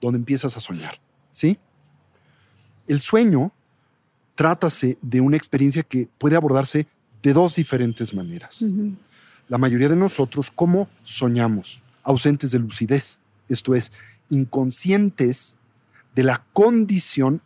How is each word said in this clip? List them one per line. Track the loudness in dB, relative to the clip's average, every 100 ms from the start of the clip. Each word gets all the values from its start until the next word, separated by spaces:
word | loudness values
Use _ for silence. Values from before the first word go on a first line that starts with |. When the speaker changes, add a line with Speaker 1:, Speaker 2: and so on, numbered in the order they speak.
Speaker 1:
donde | -4 -2
empiezas | -2 -4 -4 -8
a |
soñar, | -10 -10 -12 -14 _ _ _
¿sí? | -4 -2 -2 _ _ _ _ _ _ _ _ _ _ _ _ -4
El | -2
sueño | 2 4 4 4 0 -6 _ _ _ _ _ _ _ -2
trátase | 0 2 0 0 -2 -4
de | -2 2
una | 2 2
experiencia | 0 0 2 0
que | -4 -6 -6 _
puede | 2 2
abordarse | 2 0 0 -2 -4 _ _ -2
de | 2
dos | 4 4 0
diferentes | -2 0 -2 -2 -6
maneras. | -6 -8 -12 -14 -6
Speaker 2:
Ujú. | -4 -2 -4 -8 _ _ -20 _ _
Speaker 1:
La | 0
mayoría | 0 2 2
de | 2
nosotros, | 2 0 -2 -2 -6
¿cómo | -2 0 2 -2 _
soñamos? | -10 -4 0 0 0 -2 -6 -16 _ _
Ausentes | -2 0 2 0 -2
de | -2
lucidez, | -2 -4 -2 -2 -2 -12 _ _ _
esto | -4 0
es, | -2 -2 -12 -20 _ _
inconscientes | -4 -2 -2 -2 -2 0 2 0 0 -2 -2 -8 -14 _ _ _ _ _
de | 0
la | 0 0 -4
condición | 2 4 4 2 0 -2 0 0 0